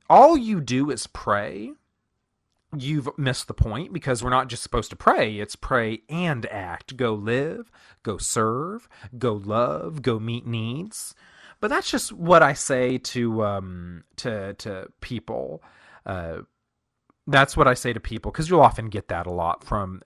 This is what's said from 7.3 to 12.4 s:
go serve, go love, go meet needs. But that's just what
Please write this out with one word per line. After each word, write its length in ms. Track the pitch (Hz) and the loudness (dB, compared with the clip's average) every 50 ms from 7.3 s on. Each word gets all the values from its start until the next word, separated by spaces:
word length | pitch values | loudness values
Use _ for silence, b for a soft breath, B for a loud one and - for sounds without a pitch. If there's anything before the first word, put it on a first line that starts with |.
| 120 131 143 160 185 240 233 - b b b b b b | 0 0 -2 -2 -6 -10 -14 -18 b b b b b b
go 140 | - 113 98 | -8 -8 -6
serve, 720 | 85 - - - 117 110 110 113 131 156 180 214 240 - B B B B 101 127 120 | -4 -6 -2 0 0 0 2 0 -2 -4 -8 -10 -12 -14 B B B B -18 -8 -4
go 160 | 123 120 107 | -2 -2 -2
love, 680 | 104 98 101 107 113 120 135 151 156 - 170 160 147 | -2 -4 -2 0 0 0 0 -2 -4 -6 -8 -10 -4
go 180 | 110 127 113 107 | -2 -2 -2 0
meet 280 | 110 117 117 120 117 | -2 -6 -8 -8 -6
needs. 680 | 123 117 113 110 113 120 151 185 220 - - - - - B B B B B B B B _ | -6 -6 -4 -4 -6 -6 -8 -10 -10 -12 -14 -14 -14 -16 B B B B B B B B _
But 80 | - 214 | -4 -2
that's 220 | 285 370 - - | -2 -2 -2 -2
just 220 | - 247 - - | -4 -4 -4 -6
what 300 | 208 170 175 165 180 - | -8 -4 4 6 8 8